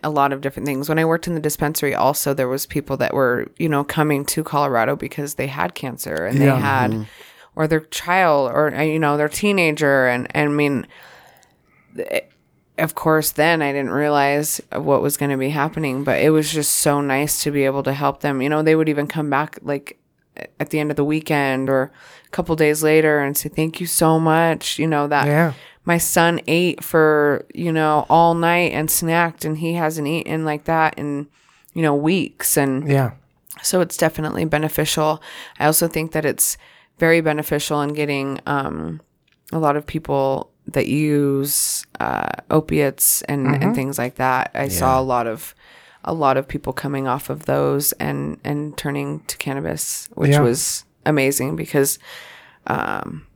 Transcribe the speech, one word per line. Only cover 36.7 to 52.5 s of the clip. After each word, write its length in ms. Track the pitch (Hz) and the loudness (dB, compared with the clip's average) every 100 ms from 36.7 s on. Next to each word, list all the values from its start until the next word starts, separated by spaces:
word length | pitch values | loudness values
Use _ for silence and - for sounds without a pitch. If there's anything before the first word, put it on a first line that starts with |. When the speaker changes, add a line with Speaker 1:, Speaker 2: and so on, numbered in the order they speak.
| _ _ _ | _ _ _
Speaker 1:
very 240 | 165 165 | 4 4
beneficial 580 | 160 151 147 151 147 147 | 4 0 -2 -2 0 -2
in 140 | 147 | -2
getting, 440 | 151 147 139 139 135 - | -2 -2 -2 -4 -6 -4
um, 540 | 143 139 78 - 156 - _ _ _ - | -2 -2 -6 -8 -10 -14 _ _ _ -8
a 60 | 165 | 0
lot 180 | 156 143 | 0 0
of 100 | 151 | -2
people 640 | 156 - 139 135 135 - _ - | -8 -2 0 0 -2 -6 _ -6
that 200 | 143 - | -2 0
use, 1000 | 143 151 147 143 139 139 - - - - - | 0 2 2 2 0 -2 -2 -2 -4 -8 -6
uh, 280 | 58 58 50 50 - | -4 -2 -4 -8 0
opiates 720 | 160 156 156 143 135 - - | 0 2 0 0 0 0 0
and, 240 | - 143 131 | -2 -2 0
Speaker 2:
Mm-hmm. 160 | 139 | 2
Speaker 1:
and 120 | - | 2
things 220 | - 135 139 | 0 -2 -4
like 200 | 123 - | -6 -2
that. 340 | 131 127 - | 0 0 -2
I 140 | - 139 | -4 -4
saw 280 | - 131 131 | 0 2 2
Speaker 3:
Yeah. 40 | |
Speaker 1:
a 20 | |
lot 240 | 131 123 113 | 2 0 -2
of, 280 | 110 - - - - - _ - | -6 -10 -18 -20 -20 -20 _ -6
a 40 | |
lot 240 | 165 143 135 | 0 2 2
of 100 | 135 | -2
people 240 | - - | -6 -6
coming 340 | 131 139 139 135 | -6 -4 -4 -2
off 220 | 131 - | -4 -4
of 160 | 143 151 | -6 -2
those 460 | 139 143 139 147 | 0 2 0 -2
and, 440 | - 147 143 143 78 | -4 -6 -4 -6 -8
and 320 | - 147 151 147 | -6 -6 -6 -8
turning 440 | 147 143 143 151 - | -6 -4 -6 -8 -10
to 80 | - | -8
cannabis, 720 | - 135 160 156 - - - | -6 -6 -6 -6 -8 -10 -12
which 180 | - 147 | -2 2
Speaker 2:
Yeah. 80 | 143 | 4
Speaker 1:
was 440 | 127 123 - - - _ | 4 0 -4 -6 -12 _
amazing 500 | - 151 135 143 131 160 | -2 2 2 0 -4 -6
because, 420 | 156 147 139 - - - - - - | -2 2 2 0 -10 -20 -20 -20 -20